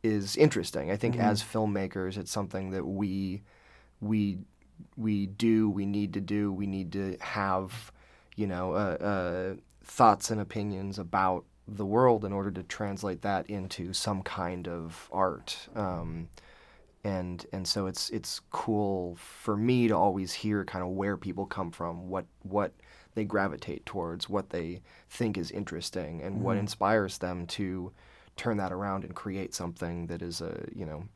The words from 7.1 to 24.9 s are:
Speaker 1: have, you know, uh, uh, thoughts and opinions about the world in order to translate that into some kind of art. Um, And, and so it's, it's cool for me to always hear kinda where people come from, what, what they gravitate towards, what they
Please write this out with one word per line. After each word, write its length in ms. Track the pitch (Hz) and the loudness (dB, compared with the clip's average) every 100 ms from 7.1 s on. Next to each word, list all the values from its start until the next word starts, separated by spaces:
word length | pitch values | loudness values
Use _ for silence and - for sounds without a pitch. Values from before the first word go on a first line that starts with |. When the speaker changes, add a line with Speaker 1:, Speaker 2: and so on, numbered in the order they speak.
| 92 | -4
Speaker 1:
have, 720 | - 107 98 95 95 113 - - - - _ - | -4 0 2 2 0 -8 -14 -20 -20 -20 _ -4
you 100 | 101 | -2
know, 280 | 90 92 | 0 0
uh, 220 | 87 101 80 | 2 2 0
uh, 520 | 101 98 87 90 95 95 - - | 0 0 0 -2 -2 -6 -14 -20
thoughts 480 | - - 117 101 - | -14 8 8 8 2
and 100 | 107 | -2
opinions 600 | 101 110 104 95 98 98 | -2 -2 -2 -4 -4 -6
about 440 | 85 95 95 92 - _ - | -2 2 4 2 -4 _ -14
the 180 | 101 98 | -6 2
world 380 | 110 127 113 | 6 8 6
in 80 | 101 | 2
order 200 | 98 98 | -2 -2
to 100 | 95 | -4
translate 600 | 87 - 104 98 101 87 | -8 -6 -4 -2 -4 -2
that 280 | 101 95 - | 0 0 -2
into 420 | 101 92 - 90 | -6 -6 -6 -4
some 300 | 95 - 98 | -2 0 -2
kind 460 | - - 87 90 87 | -2 -4 -4 -4 -6
of 400 | 85 82 82 - | -6 -8 -12 -4
art. 560 | 98 92 76 - - - | 4 4 2 -8 -10 -8
Um, 540 | 113 98 87 82 82 82 - - - - - - _ 104 | -2 -2 -2 -4 -6 -10 -14 -20 -20 -20 -20 -20 _ -4
And, 400 | 95 90 87 - | -2 -2 -6 -8
and 140 | 95 90 | -6 -2
so 200 | 104 95 | 0 0
it's, 240 | - - | -2 -4
it's 300 | 107 - - - | -4 -4 -8 -4
cool 640 | - - 107 101 95 90 85 | -4 2 2 2 0 -2 -8
for 400 | - - - 104 | -14 -6 0 2
me 300 | 117 127 117 | 4 6 6
to 80 | 95 | 8
always 360 | 98 95 92 | 6 4 -2
hear 320 | - 107 104 | -2 0 0
kinda 220 | 92 92 90 | 0 -4 -2
where 280 | 95 98 92 | 0 0 0
people 300 | 98 87 95 | -2 -4 -4
come 240 | - 87 | -4 -4
from, 380 | 85 85 85 90 | -4 -4 -4 -4
what, 180 | 92 85 _ | -4 -6 _
what 300 | 92 101 92 - - - - | -2 2 0 -4 -20 -20 -8
they 100 | - | -4
gravitate 600 | 107 104 98 71 - 76 - | 0 2 2 -2 -6 -8 -6
towards, 420 | 98 85 87 - | -4 -4 -4 -2
what 220 | 98 95 | -2 0
they 320 | 87 82 87 - | -4 -4 -6 -12